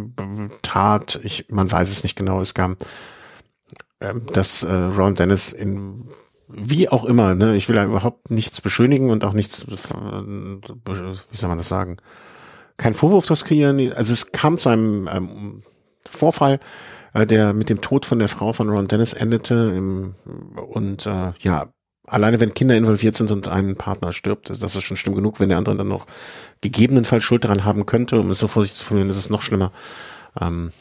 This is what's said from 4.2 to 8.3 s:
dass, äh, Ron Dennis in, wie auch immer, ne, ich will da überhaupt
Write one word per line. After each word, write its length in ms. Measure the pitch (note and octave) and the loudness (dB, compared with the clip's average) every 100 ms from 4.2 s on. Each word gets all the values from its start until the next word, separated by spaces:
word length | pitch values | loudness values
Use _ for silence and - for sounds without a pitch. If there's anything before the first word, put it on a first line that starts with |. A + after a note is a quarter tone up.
| A2+ | -4
dass, 300 | F#2+ F#2+ - | 0 0 0
äh, 100 | E2 | 0
Ron 400 | F#2+ F2+ G2 G2 | 0 0 2 2
Dennis 400 | - F2+ G2 - | 4 2 2 0
in, 560 | - G2+ G2+ G2 G#2 B2 - _ _ _ | -4 -6 -6 -8 -14 -18 -20 _ _ _
wie 420 | G#2 A2 D3 F#3 | -12 -2 2 4
auch 160 | C3 - | 2 4
immer, 300 | A#2+ G2+ F2+ | 6 6 6
ne, 200 | A2 G#2 | 4 4
ich 140 | - | 4
will 60 | G#2+ | 2
da 100 | G2+ | 2
überhaupt 460 | G#2 A#2 - - | 0 -2 -4 -4